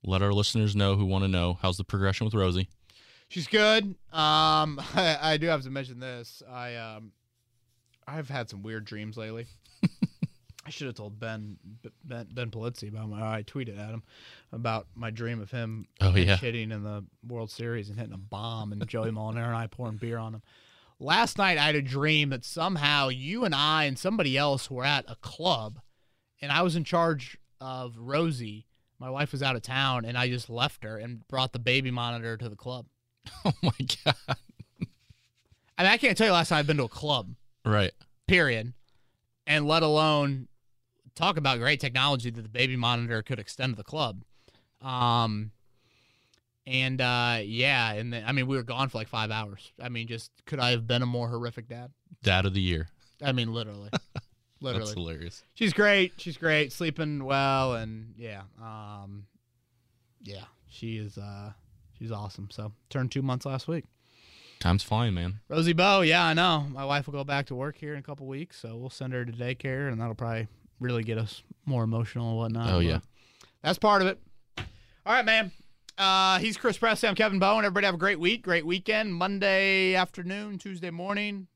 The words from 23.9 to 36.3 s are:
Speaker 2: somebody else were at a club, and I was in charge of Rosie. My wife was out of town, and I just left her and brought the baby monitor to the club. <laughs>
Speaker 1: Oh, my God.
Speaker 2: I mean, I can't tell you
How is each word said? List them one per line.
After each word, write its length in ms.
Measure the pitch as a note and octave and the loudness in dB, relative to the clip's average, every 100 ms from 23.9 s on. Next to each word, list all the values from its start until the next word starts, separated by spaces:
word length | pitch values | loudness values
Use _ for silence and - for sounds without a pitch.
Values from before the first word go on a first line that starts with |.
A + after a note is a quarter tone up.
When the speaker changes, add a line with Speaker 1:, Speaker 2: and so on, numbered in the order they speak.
| C3 | 0
Speaker 2:
somebody 380 | F#3 A3 D3+ C3 | -2 0 2 2
else 320 | D3 C3+ - | 2 0 -4
were 140 | B2+ | -4
at 200 | C3 C#3+ - | 0 0 -2
a 80 | A2+ | -14
club, 640 | - - E3+ C#3 G#2+ A#2 - _ _ _ _ _ | -14 -4 0 0 -2 -12 -20 _ _ _ _ _
and 120 | C#3+ | -2
I 100 | D3 | 2
was 140 | F3+ E3 | 2 0
in 80 | |
charge 540 | D3 F3 E3 D3+ B2+ - _ _ | 0 2 2 0 -6 -16 _ _
of 360 | C3 C3 B2+ A2+ | -10 -8 -10 -12
Rosie. 680 | A#2+ C#3+ E3 C3+ A2+ G#2+ - _ _ _ | -4 0 0 0 -6 -10 -16 _ _ _
My 100 | B2+ | -10
wife 220 | C3 D3 | -4 -4
was 100 | C#3 | -2
out 140 | C3+ B2 | -2 -2
of 60 | |
town, 420 | A2+ C3 C3+ B2+ | -2 0 2 0
and 120 | A#2+ B2 | -2 -2
I 120 | B2+ | 0
just 200 | B2 - | -2 -6
left 360 | A#2 C#3 - | -2 -2 -2
her 120 | G#2+ A2 | -12 -10
and 280 | A#2 A#2+ - | -10 -12 -6
brought 260 | C3 C3 | -2 0
the 60 | B2 | 0
baby 320 | A#2+ C3 C3 | 2 2 2
monitor 460 | B2 A#2+ A#2+ A2+ A2 | -2 -4 -4 -6 -6
to 120 | A#2+ | -8
the 80 | G#2 | -10
club. 300 | B2+ B2 - _ _ _ | -12 -12 -14 _ _ _
<laughs> 80 | - - | -20 -4
Speaker 1:
Oh, 80 | G3 - | -2 2
my 100 | E3+ - C3 - | 0 0 -4 -2
God. 320 | - - - C3 - - - _ - _ _ - _ _ _ _ _ - | 0 -2 -2 -6 -8 -20 -20 _ -12 _ _ -20 _ _ _ _ _ 2
Speaker 2:
I 40 | |
mean, 100 | F#3 | 4
I 40 | A3+ | 6
can't 200 | C4 G3 | 4 4
tell 100 | |
you 60 | A3 | 4